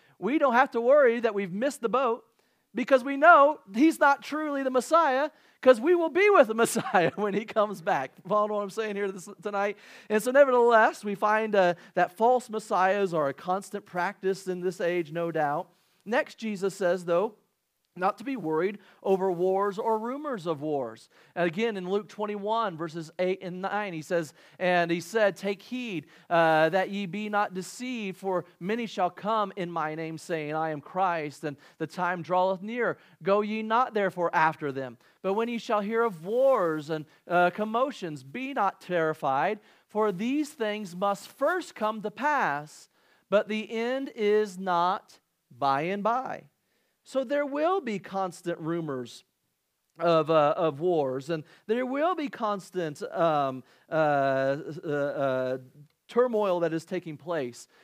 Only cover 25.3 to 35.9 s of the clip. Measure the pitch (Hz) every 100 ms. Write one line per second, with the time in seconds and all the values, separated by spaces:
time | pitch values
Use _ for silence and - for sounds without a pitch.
25.3 | - 196 190 - 247 240 170 - - -
26.3 | 170 165 156 160 185 190 202 196 202 214
27.3 | 208 208 185 180 - 247 247 196 175 190
28.3 | 180 - _ 180 233 233 - 180 - 196
29.3 | 220 202 202 175 170 156 156 160 160 -
30.3 | 165 147 156 160 151 - 185 190 170 151
31.3 | 135 156 139 - - 160 - 175 180 147
32.3 | 180 185 185 208 240 214 143 _ _ 170
33.3 | 202 208 220 220 220 254 214 196 180 170
34.3 | 175 156 156 147 135 131 117 _ _ 190
35.3 | 202 233 233 - 214 202